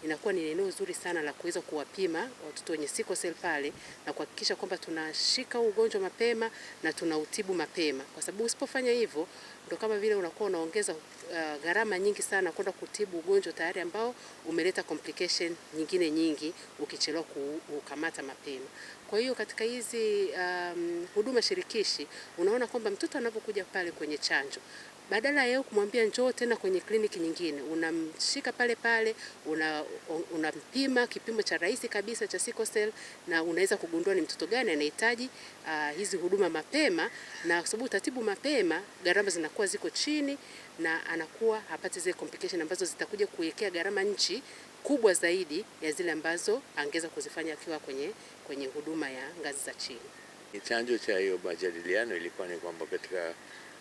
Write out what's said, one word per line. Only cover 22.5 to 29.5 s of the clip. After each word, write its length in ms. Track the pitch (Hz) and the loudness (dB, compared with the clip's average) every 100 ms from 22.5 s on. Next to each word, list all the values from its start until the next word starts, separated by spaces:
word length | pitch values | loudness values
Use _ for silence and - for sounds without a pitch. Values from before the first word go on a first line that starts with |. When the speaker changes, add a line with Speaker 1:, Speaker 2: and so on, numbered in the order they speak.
| 240 240 | 4 2
Speaker 1:
kwamba 240 | 247 214 | 0 -2
mtoto 280 | 196 330 285 | 0 -2 0
anapokuja 460 | 233 220 - 196 | -2 -2 -4 -4
pale 260 | 185 196 175 | -2 -2 -2
kwenye 260 | - 151 147 | -2 -4 -2
chanjo 420 | - 156 139 - - - - - - | 2 0 0 -8 -12 -16 -16 -18 -2
Badala 300 | 196 269 294 | 2 4 4
ya 60 | 247 | 6
yeye 160 | 254 | 4
kumwambia, 420 | 269 208 202 240 | 2 2 4 4
"Njoo 280 | 220 214 254 | 4 4 2
tena 240 | 233 247 220 | 4 2 2
kwenye 240 | 190 185 | 4 2
kliniki 380 | - 220 214 196 | 4 4 4 2
nyingine," 440 | 165 165 170 143 | 0 0 -2 -2
unamshika 920 | 143 160 165 165 160 160 - 277 - | -2 0 0 0 -2 -2 0 0 -2
pale 220 | - 240 233 | 2 2 2
pale, 380 | 233 226 220 220 - - | 4 4 4 0 -10 -10
una-, 380 | - | -2